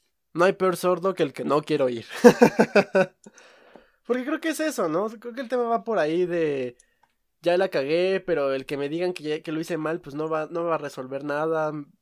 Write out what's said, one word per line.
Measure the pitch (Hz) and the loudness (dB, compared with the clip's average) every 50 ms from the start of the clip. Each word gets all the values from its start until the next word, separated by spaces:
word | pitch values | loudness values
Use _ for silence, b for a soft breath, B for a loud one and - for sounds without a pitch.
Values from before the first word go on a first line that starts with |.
| _ _ _ _ _ _ - | _ _ _ _ _ _ 0
"No | 160 175 | 2 2
hay | 196 | 2
peor | 190 - 190 185 175 | 2 2 0 0 0
sordo | - - 180 185 170 175 190 185 | 0 0 0 0 2 0 -2 0
que | - | 0
el | 160 139 | -2 -2
que | - - 127 | -2 -6 -2
no | - 139 151 | 0 0 0
quiere | 151 - 151 143 135 | 2 0 0 2 2
oír". | 123 120 113 110 - - - | 0 0 -4 -10 -12 -4 8
<laughs> | - 240 - - 240 - - - 196 - - 208 - - - 190 180 - _ _ _ B B B B B B B B B B B B B B B B | 8 8 8 10 6 4 6 2 2 4 4 2 2 4 2 2 2 0 _ _ _ B B B B B B B B B B B B B B B B
Porque | - 240 254 247 | -4 -4 -4 -2
creo | 285 320 302 | -4 -4 -4
que | - 320 | -2 -4
es | 294 - | -2 -2
eso, | 311 311 - - 190 160 | -2 -2 -2 -2 -2 0
¿no? | 151 175 208 220 | 0 0 -2 -2
Creo | 233 214 - 240 | -6 -10 -14 -14
que | 226 269 | -10 -10
el | 262 226 | -6 -4
tema | 262 247 240 | -2 -2 0
va | 233 233 226 - | 0 0 -2 0
por | 233 220 185 | 0 0 0
ahí | 151 156 160 180 180 | 2 2 2 0 0
de, | 170 175 170 160 151 143 135 127 123 - b b b b b b b b _ _ _ _ _ | 0 0 0 0 0 0 -2 -4 -6 -8 b b b b b b b b _ _ _ _ _
"Ya | - 170 175 180 | 0 0 2 2
la | 190 190 | 2 0
cagué, | - 151 135 139 160 175 180 190 190 185 | 0 -2 0 0 2 2 2 2 0 -2
pero | 185 - 170 147 139 135 135 | 0 -2 0 0 0 0 -2
el | 135 131 | -2 -4
que | - 147 139 | -6 -6 -4
me | 143 143 | -4 -4
digan | 156 170 180 180 | -4 -4 -4 -4
que | 180 - 147 | -4 -6 -6
ya, | 151 151 156 | -6 -6 -6
que | 151 165 | -6 -6
lo | 156 156 | -6 -6
hice | 165 - 175 160 | -4 -4 -4 -4
mal, | 156 156 165 165 | -2 -4 -4 -6
pues | - 143 135 | -8 -10 -8
no | 151 156 160 | -6 -4 -2
va, | 160 156 156 | -2 -2 -4
no | - 165 170 170 | -4 -4 -4 -2
va | 170 160 | 0 -2
a | 147 | -2
resolver | 147 139 - 143 131 127 135 139 143 | -4 -8 -10 -10 -10 -8 -8 -8 -4
nada" | 147 143 147 156 160 160 156 156 151 156 151 139 - _ _ | -4 -2 -2 -2 0 0 0 -2 -2 -4 -6 -12 -14 _ _